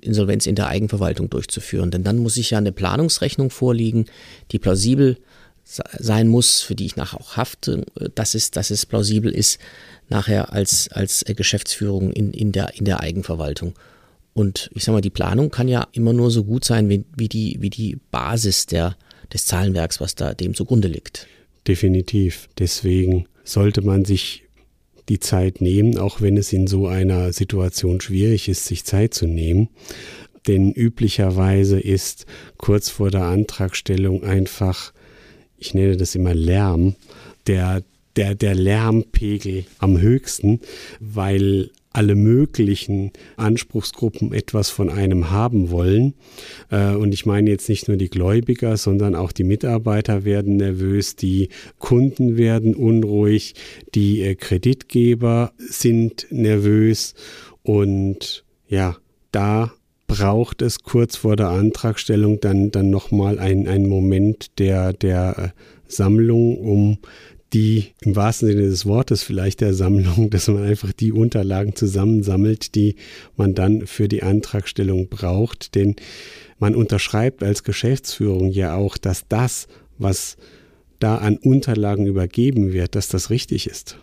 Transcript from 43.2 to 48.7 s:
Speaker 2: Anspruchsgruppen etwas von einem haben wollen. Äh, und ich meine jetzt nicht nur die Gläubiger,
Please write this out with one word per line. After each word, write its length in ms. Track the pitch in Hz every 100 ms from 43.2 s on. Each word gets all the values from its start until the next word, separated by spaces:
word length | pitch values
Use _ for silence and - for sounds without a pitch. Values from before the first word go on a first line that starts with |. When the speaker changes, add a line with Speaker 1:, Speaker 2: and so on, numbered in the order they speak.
| - -
Speaker 2:
Anspruchsgruppen 960 | 107 113 - 113 - - 113 - 107
etwas 360 | 104 - 107 98
von 220 | - 92
einem 400 | 92 95 92 82
haben 400 | 101 120 110 87
wollen. 440 | 87 90 104 135 - - - - - -
Äh, 280 | 104 101 101
und 180 | 101
ich 100 | 98
meine 260 | 107 101 104
jetzt 180 | 101 -
nicht 180 | 104 -
nur 100 | 98
die 140 | 92
Gläubiger, 640 | 92 90 113 117 120 117